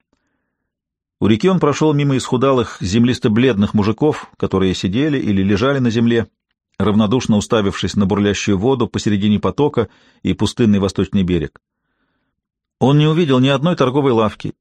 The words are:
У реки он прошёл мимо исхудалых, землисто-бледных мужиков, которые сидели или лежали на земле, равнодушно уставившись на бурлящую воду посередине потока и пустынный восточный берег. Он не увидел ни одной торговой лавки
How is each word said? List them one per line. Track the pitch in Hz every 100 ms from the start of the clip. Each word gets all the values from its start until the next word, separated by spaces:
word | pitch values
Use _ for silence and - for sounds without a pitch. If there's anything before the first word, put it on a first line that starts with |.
| _ _ _ _ _ _ _ _ _ _ _ -
У | 98
реки | 110 180
он | 180
прошёл | 151 135 156
мимо | 143 143 131
исхудалых, | - 127 135 127 113 -
землисто-бледных | 90 113 120 117 123 107 131 101 104
мужиков, | 107 101 107 151 127 - -
которые | - 92 95
сидели | 90 98 107 156 139
или | 104 95
лежали | 95 101 127 139
на | 120
земле, | 113 117 117 107 _ _ _ _ -
равнодушно | 101 104 107 123 - 104
уставившись | - 113 98 - - 110
на | 98
бурлящую | 101 101 98 - 98
воду | 117 135 110
посередине | 101 113 104 104 104
потока | 98 - 143 127 110 _ _ _
и | -
пустынный | 90 107 - 117 101
восточный | 95 - 95 101
берег. | 90 87 71 _ _ _ _ _ _ _ _ _ _ _ _ -
Он | 120 147
не | 151
увидел | 156 160 127
ни | 131
одной | 135 165 175
торговой | 127 135 139
лавки | 113 107 - - -